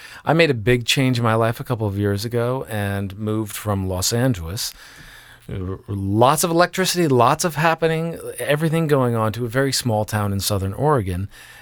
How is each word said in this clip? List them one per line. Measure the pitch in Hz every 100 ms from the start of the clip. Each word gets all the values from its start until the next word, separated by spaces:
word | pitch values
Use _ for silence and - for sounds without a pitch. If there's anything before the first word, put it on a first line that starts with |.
| - -
I | -
made | 156 160
a |
big | 120 104 127 120
change | - 131 120
in |
my | 117
life | 113 113 113
a |
couple | 139 117 107
of | 98
years | 101 101
ago | 117 120 120 131 -
and | 107 101 98 101 101
moved | 107 110 107 -
from | 107 98 92
Los | 92 -
Angeles. | 117 131 98 80 104 - - - - - - - - -
Uh, | 98 92 92 -
lots | 101 98 104 123 156
of | 175
electricity, | 165 175 185 180 175 165
lots | 127 117 156
of | 180 147
happening, | 165 160 165 160 165 160 123 -
everything | 127 147 160 165 160
going | 143 123 117
on, | 110
to | 107
a | 120
very | 123 139
small | 131 123 107
town | 104 107 104
in | 98
Southern | - 101 95
Oregon | 95 143 143 95 92 101 - - -